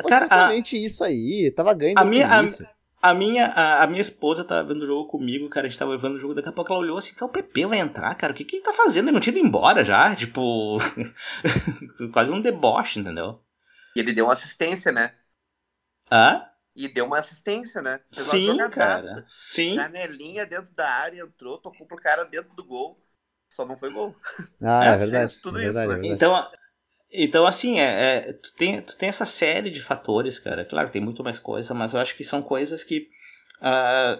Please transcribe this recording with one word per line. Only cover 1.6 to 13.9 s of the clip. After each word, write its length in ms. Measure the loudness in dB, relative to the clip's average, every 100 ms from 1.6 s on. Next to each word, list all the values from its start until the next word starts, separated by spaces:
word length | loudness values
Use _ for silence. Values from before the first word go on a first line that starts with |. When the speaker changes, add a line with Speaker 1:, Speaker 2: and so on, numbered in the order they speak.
| 2
Speaker 1:
ganhando 240 | 2 4 4
Speaker 2:
a 40 |
Speaker 1:
desde 140 | 4 4
Speaker 2:
minha, 100 | 6
Speaker 1:
o 40 |
Speaker 2:
a, 100 | 4
Speaker 1:
início. 260 | 4 -2 -18 _ _ _
Speaker 2:
a 120 | 4
minha, 320 | 4 2 2 2
a, 360 | 4 4 6
a 40 | 4
minha 120 | 2
esposa 440 | -4 -2 -2 -2
tava 240 | 0 -2 -2
vendo 140 | -4
o 40 | -2
jogo 220 | -4 -4
comigo, 380 | -6 -4 -4 -4
cara, 180 | -4 -4
a 20 |
gente 100 | -4
tava 200 | -4 -2
vendo 160 | -4
o 60 | -6
jogo, 140 | -6
daqui 140 | -6 -8
a 40 |
pouco 200 | -8 -4
ela 80 | -2
olhou 160 | -2 -6
assim, 160 | -8
"Cara, 1160 | -8 -8 -6 -6 -4 -2 -2 -2 -4 -6 -4 -4
o 20 |
que 100 | -6
que 120 | -10 -8
ele 60 |
tá 100 | -6
fazendo? 340 | 2 4 4 2
Ele 80 |
não 60 | 2
tinha 160 | 2 2
ido 80 |
embora 400 | 2 4 4 4
já?" 300 | 4 6 4
Tipo, 640 | 2 -6 -4 -2 -2 -2 -2 -4 -6 -12 -12 -14 -6
<laughs> 720 | -2 -2 -2 -8 -14 -12 -2
quase 180 | 2 2
um 100 | 2
deboche, 600 | -2 2 2 2 -2 -6
entendeu? 400 | -8 -6 -8 -10 _ _ _ _ _